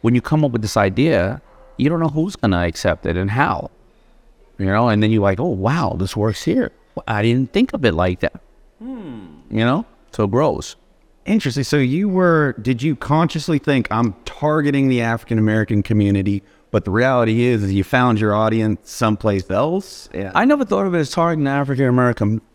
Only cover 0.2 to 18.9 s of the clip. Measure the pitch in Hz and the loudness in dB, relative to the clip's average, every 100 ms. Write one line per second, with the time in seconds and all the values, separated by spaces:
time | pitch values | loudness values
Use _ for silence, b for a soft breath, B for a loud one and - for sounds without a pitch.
0.2 | - 156 147 117 107 113 101 98 151 117 | 2 0 2 0 -2 0 0 2 2 2
1.2 | 90 131 - - - - 135 170 160 147 | 0 -4 -14 -20 -20 -2 0 0 -2 -2
2.2 | 180 - 110 90 87 - 92 78 - 85 | -4 -2 0 0 -2 -2 -2 -2 -2 -2
3.2 | 98 113 147 87 - _ _ _ _ _ | -2 0 -2 -2 -8 _ _ _ _ _
4.2 | _ _ _ - 95 104 120 104 107 110 | _ _ _ -4 0 2 2 2 2 2
5.2 | 98 95 170 98 101 165 123 - - 110 | 2 0 -2 -2 -2 0 -2 -4 -6 -2
6.2 | 107 101 - 247 - _ _ - - 104 | -2 -2 -2 -2 -2 _ _ -14 -6 -2
7.2 | 113 123 131 202 262 247 123 85 92 90 | 2 2 0 0 0 2 0 2 0 0
8.2 | - - _ _ - _ 233 254 175 113 | -6 -6 _ _ -20 _ -14 -12 -12 -14
9.2 | 90 76 - 110 117 151 233 _ _ - | -16 -20 -8 -2 0 0 -4 _ _ -2
10.2 | 104 117 151 - - - _ _ _ _ | 0 2 0 -2 -8 -16 _ _ _ _
11.2 | - 214 143 127 131 147 127 151 208 185 | 0 0 0 -4 0 0 2 0 0 2
12.2 | 180 165 147 - 113 123 151 135 - 156 | 2 2 0 -2 -4 -2 -2 -4 0 0
13.2 | 165 160 143 151 - 135 - 110 120 92 | 0 -2 -2 -2 0 0 0 0 -2 -4
14.2 | - - 151 156 143 139 135 123 113 117 | -16 -4 -2 0 0 2 2 0 0 -4
15.2 | - 113 107 110 104 107 - 107 101 98 | -2 0 2 2 2 0 2 2 2 2
16.2 | 98 101 b b b 104 101 101 131 127 | 0 -4 b b b -4 0 0 2 2
17.2 | 113 113 120 117 98 98 95 127 123 110 | 2 2 2 2 0 0 0 2 2 2
18.2 | 107 104 110 113 110 101 - | 2 2 0 0 0 -2 -8